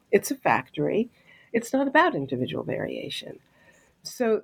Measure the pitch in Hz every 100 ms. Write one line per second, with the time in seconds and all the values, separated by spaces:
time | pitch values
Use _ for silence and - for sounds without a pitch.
0 | _ 202 - 277 - 117 - - 147 190
1 | 247 - _ - _ 233 226 262 277 302
2 | 349 160 135 123 123 - - - - 120
3 | - - - - _ _ _ _ _ _
4 | - - 233 214